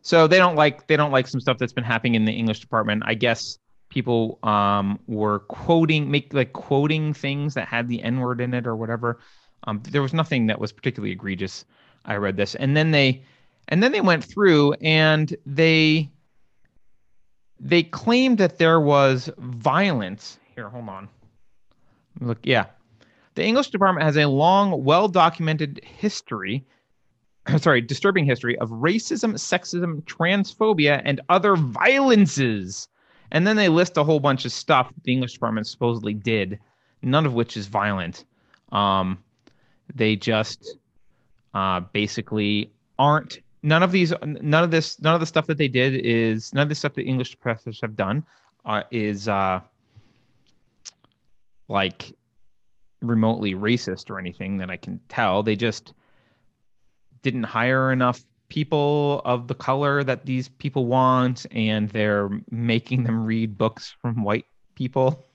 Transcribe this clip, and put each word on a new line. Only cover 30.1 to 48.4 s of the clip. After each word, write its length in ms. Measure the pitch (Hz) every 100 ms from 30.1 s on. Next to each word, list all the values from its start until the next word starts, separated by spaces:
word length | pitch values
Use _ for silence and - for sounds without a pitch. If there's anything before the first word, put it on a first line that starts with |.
| - 170 202 196 - 220 180 147 139 143
and 160 | 135 -
other 260 | 185 202 185
violences." 1300 | 135 107 220 277 269 220 170 139 127 107 92 - - _ _ _ _
And 160 | 156 190
then 80 | 214
they 140 | 190
list 280 | 160 180 -
a 60 |
whole 160 | 147 156
bunch 260 | 139 131 123
of 60 |
stuff 420 | - - 139 123 -
the 80 | -
English 220 | 127 123
department 320 | - 117 110 107
supposedly 480 | - 120 117 110
did, 460 | 107 110 110 92 101 _ _ _ _
none 240 | 127 143 151
of 80 |
which 240 | 117 113 110
is 80 | 101
violent. 600 | 107 104 95 87 - _ _ _ _ _
Um, 460 | 101 101 95 92 95 _ _ _ _ _ _ -
they 220 | 131 110 107
just, 600 | - 110 110 - - - _ _ _ _ _ _ _
uh, 280 | 98 95 90 92
basically 800 | 104 104 - 104 107 104 104 - _ _ -
aren't, 420 | 143 151 - - _ _
none 220 | 151 160
of 80 | 180
these, 220 | 185 165 160
none 400 | 151 147 147 156
of 80 | 170
this, 280 | 160 156 -
none 120 | 156
of 60 | 165
the 60 | 160
stuff 220 | 160 156
that 100 | 151
they 100 | 143
did 280 | 123 131 131
is, 580 | 120 117 113 110 -
none 100 | 135
of 60 | 147
the 60 | 151
stuff 180 | 143 -
that 80 |
English 340 | 127 131 127 -
professors 400 | 123 113 - 107
have 140 | 113 104
done, 300 | 98 135 - _